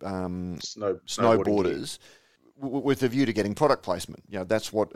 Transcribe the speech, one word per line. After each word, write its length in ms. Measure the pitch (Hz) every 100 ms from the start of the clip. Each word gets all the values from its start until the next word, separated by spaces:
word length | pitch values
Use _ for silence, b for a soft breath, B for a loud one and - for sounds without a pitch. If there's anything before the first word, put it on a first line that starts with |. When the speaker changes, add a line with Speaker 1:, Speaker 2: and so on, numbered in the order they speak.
Speaker 1:
um, 560 | 98 92 90 90 90 87
Speaker 2:
Snow-, 380 | - 107 101 92 -
Speaker 1:
snowboarders 380 | - 113 110
Speaker 2:
snowboarding 200 | 98 104
gear. 340 | 87 71 - - b b b b _ -
Speaker 1:
w-, 120 | 139
w-, 80 | 135
with 180 | 127 131
a 40 | 131
view 160 | 127
to 80 | 123
getting 220 | 107 101
product 300 | 101 147 123
placement. 400 | - 87 - - -
You 120 | 98
know, 40 |
that's 280 | 90 110 -
what 180 | 107 101